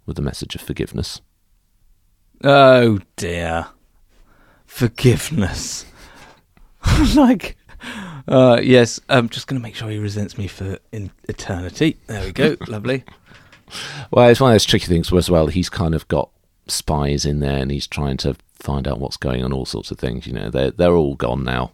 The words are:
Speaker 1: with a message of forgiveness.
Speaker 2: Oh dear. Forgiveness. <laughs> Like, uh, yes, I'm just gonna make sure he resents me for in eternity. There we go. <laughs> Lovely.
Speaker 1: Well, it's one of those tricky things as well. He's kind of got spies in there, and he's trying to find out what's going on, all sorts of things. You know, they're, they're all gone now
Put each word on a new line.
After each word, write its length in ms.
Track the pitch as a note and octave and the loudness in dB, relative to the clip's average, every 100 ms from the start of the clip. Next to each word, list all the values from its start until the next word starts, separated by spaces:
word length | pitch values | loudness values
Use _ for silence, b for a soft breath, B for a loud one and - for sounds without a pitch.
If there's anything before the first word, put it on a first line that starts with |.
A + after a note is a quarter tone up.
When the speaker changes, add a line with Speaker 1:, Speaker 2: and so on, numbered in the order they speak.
| - | -12
Speaker 1:
with 140 | D2 | -8
a 20 | |
message 320 | C#2+ - C2 | -8 -8 -14
of 80 | - | -14
forgiveness. 580 | - C#2+ - A#1 - - _ _ _ _ _ _ _ _ _ _ _ _ | -12 -8 -6 -6 -10 -12 _ _ _ _ _ _ _ _ _ _ _ _
Speaker 2:
Oh 560 | C#3 C#3 C3+ B2+ A#2 G2+ - - | 2 6 8 8 6 2 -4 -10
dear. 520 | F2 E2+ E2 E2 - _ _ _ _ _ _ _ _ _ _ | -6 -4 -4 -4 -6 _ _ _ _ _ _ _ _ _ _
Forgiveness. 1160 | - B2 - C3 A2 - D#3 F2+ - - - - | -2 -2 2 2 2 -2 -4 -4 -4 -10 -12 -16
<laughs> 60 | b b b b b _ _ _ _ - - B3+ C#4+ | b b b b b _ _ _ _ 2 4 4 6
Like, 420 | B3+ A3 - - _ B A#3+ A3+ F#3 C#3+ - | 4 4 -2 -16 _ B -16 -14 -14 -14 0
uh, 320 | C3 C3 A#2 | 6 6 6
yes, 360 | A2+ B2+ A2+ - - | 6 6 6 -2 0
I'm 200 | C3 A#2 | 0 2
just 180 | B2+ - | -6 -8
gonna 120 | C3 | -8
make 140 | A2+ - | -8 -10
sure 140 | A2 | -8
he 80 | G#2+ | -6
resents 400 | G#2 G#2 G2+ - | -6 -6 -8 -8
me 100 | G2 | -10
for 300 | - G2 - _ | -8 -10 -10 _
in 200 | G#2+ F#2+ _ - | -12 -12 _ -14
eternity. 680 | - - F2+ F2 - D#3 - - | -12 -8 -8 -8 -2 -2 -2 -12
There 160 | G#2 F#2+ | -10 -8
we 60 | |
go. 240 | - D3+ - | 0 0 -2
<laughs> 60 | - | -10
Lovely. 360 | G#2+ A#2 C3 - _ B B B B B B B C#3+ B | -10 -6 -6 -8 _ B B B B B B B -16 B
Speaker 1:
Well, 180 | B2 A#2+ | 6 6
it's 100 | A#2 | 8
one 120 | C3+ | 6
of 20 | |
those 120 | G#2 - | 4 4
tricky 200 | G#2 - | 0 2
things 260 | E2+ - | 0 2
as 180 | F2+ E2 | 0 2
well. 180 | E2+ D#2 | 2 2
He's 220 | E2+ E2+ | 0 -4
kind 260 | - E2 D#2 | -4 -2 -2
of 120 | - | -2
got 220 | D2 - _ _ _ - | -4 -4 _ _ _ -10
spies 580 | - - D2+ C#2+ C#2+ D2+ | -8 -4 -2 0 -2 -2
in 140 | D2 | -2
there, 180 | C#2 C#2 | -2 -2
and 140 | C2+ | -4
he's 160 | C#2+ - | -6 -6
trying 300 | - C#2+ C2+ | -6 -4 -4
to 180 | C#2+ B1 _ | -4 -6 _
find 340 | _ - C#2 C2 | _ -6 -4 -4
out 120 | A#1 | -6
what's 180 | C2 - | -8 -6
going 260 | C2 B1 | -6 -4
on, 80 | B1+ | -4
all 140 | C2 B1 | -6 -6
sorts 260 | - - | -10 -10
of 60 | - | -8
things. 300 | B1+ B1+ - | -6 -8 -8
You 60 | |
know, 160 | A#1+ G#1+ | -8 -6
they're, 220 | C2 C2+ | -2 -2
they're 220 | - F2 F2 | 0 2 4
all 200 | C#2+ C2+ | 2 -2
gone 280 | A#1+ C2 | -4 -4
now 280 | B1 B1 A#1+ | -4 -4 -6